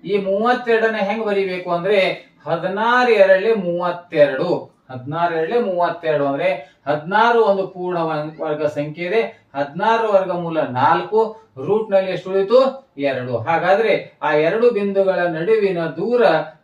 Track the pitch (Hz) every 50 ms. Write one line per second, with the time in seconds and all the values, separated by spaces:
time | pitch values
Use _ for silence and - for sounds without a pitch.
0 | 156 165 202 202 190 190 196 202 220 240 247 240 - 226 233 220 226 220 220 208
1 | 202 196 214 226 220 208 202 196 196 185 180 175 175 175 175 175 170 196 214 196
2 | 185 165 - - - _ _ _ _ 147 160 170 165 185 190 208 220 233 240 247
3 | 247 240 220 208 190 190 190 190 196 226 226 208 180 175 175 175 175 175 165 -
4 | - - 165 156 143 135 135 135 170 180 156 - - - _ _ _ _ - 123
5 | 123 139 156 165 175 175 165 160 160 180 233 240 226 202 180 175 175 165 160 -
6 | - 156 151 143 143 139 139 143 170 185 185 - - - _ _ _ 139 151 147
7 | 147 170 196 214 233 240 240 233 220 202 196 190 185 - - 180 180 180 180 170
8 | 160 160 156 151 151 156 156 151 156 160 151 147 156 147 - 147 147 151 151 170
9 | 175 180 202 226 226 - - _ _ _ - 139 143 143 143 175 208 220 226 226
10 | 226 214 202 190 190 180 180 175 170 165 160 156 143 131 123 123 135 156 165 180
11 | 180 - 208 214 226 214 - - - _ _ 131 131 151 202 220 220 202 196 190
12 | 190 185 175 160 - 185 190 196 196 196 226 262 269 254 - - - _ _ 139
13 | 139 139 131 127 123 123 123 113 - - 165 156 - - 147 151 151 143 - -
14 | - - _ _ 143 147 151 151 156 165 190 226 240 240 196 202 202 202 196 196
15 | 190 190 180 175 175 175 165 160 165 185 220 220 202 196 185 170 165 160 156 165
16 | 190 226 240 240 226 180 165 156 156 - - _